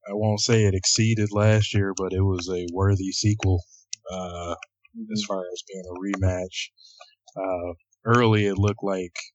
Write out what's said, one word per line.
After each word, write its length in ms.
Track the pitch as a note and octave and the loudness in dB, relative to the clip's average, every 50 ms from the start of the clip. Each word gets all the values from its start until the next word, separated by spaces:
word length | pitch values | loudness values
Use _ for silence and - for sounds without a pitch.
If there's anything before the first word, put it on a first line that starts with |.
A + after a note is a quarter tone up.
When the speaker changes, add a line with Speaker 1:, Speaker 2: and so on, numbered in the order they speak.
| _ | _
Speaker 1:
I 80 | - | -6
won't 300 | G2+ G#2 G#2+ G#2+ G#2+ G#2 | -4 0 2 2 2 2
say 240 | - - A#2 A2+ G#2+ | 2 2 4 4 4
it 100 | G2+ F#2+ | 4 2
exceeded 540 | F#2+ F#2 - - - A2 A2 A#2 G#2+ G#2 G2+ | 0 0 0 2 2 4 2 4 2 0 0
last 420 | G2+ G#2 G#2 G#2+ G#2+ A2 G#2 - - | 2 4 4 6 6 4 2 2 2
year, 200 | G2+ G2 G2 F#2+ | 0 0 0 -2
but 160 | - F#2+ F#2 | -4 -4 -2
it 120 | F#2 F#2 G2 | 0 2 2
was 260 | G2 F#2+ F2+ F2 F2+ | 2 2 0 -2 -4
a 160 | F#2 F2+ F2+ F2 E2+ | -4 -4 -4 -4 -2
worthy 380 | F#2 G2 G2 G2+ F#2+ F#2+ - | 0 2 2 2 2 0 -4
sequel. 520 | - - - G#2 G#2 G#2 - G2 F#2 F2+ - _ _ - _ _ - - _ F#2 | -4 0 0 0 0 2 2 2 2 2 0 _ _ -20 _ _ -16 -16 _ -10
Uh, 400 | F#2 F#2 F#2 F2+ F2 F2 F2 E2+ | -8 -8 -8 -8 -8 -8 -8 -8
as 60 | E2+ - - _ _ _ _ _ _ A2+ | -10 -10 -12 _ _ _ _ _ _ -16
Speaker 2:
Mm-hmm. 180 | A2 G#2+ G#2+ G#2+ G#2 G#2 | -12 -6 -6 -6 -4 -4
Speaker 1:
far 160 | G2+ F#2+ F2+ F2+ | -6 -6 -6 -8
as 160 | F2 F2 - - | -10 -14 -14 -14
being 200 | F#2+ F#2+ F2+ F2+ | -14 -14 -12 -12
a 80 | F2+ | -10
rematch, 720 | F2+ F#2+ G2+ G2 F#2+ F#2 F#2 F2+ F2+ F#2 F#2 - - - - _ _ _ - - _ - _ _ _ _ - _ - | -10 -8 -8 -4 -2 0 0 0 -2 -6 -6 -8 -10 -10 -10 _ _ _ -20 -20 _ -20 _ _ _ _ -16 _ -6
uh, 360 | F#2+ F#2+ F#2 F2+ F2 F2 E2+ - _ _ _ _ _ | -4 -2 -2 -4 -4 -6 -10 -10 _ _ _ _ _
early 400 | A2 A#2 A#2+ A#2+ A2+ A2 G#2+ G#2 | 2 4 6 6 6 4 4 2
it 120 | G2+ G2 F#2+ | 2 2 2
looked 260 | G2+ G#2 G2+ - - | 2 2 0 0 -4
like 320 | G2 F#2+ F#2+ F#2 F2 _ - - - _ | -4 -4 -4 -4 -8 _ -14 -16 -16 _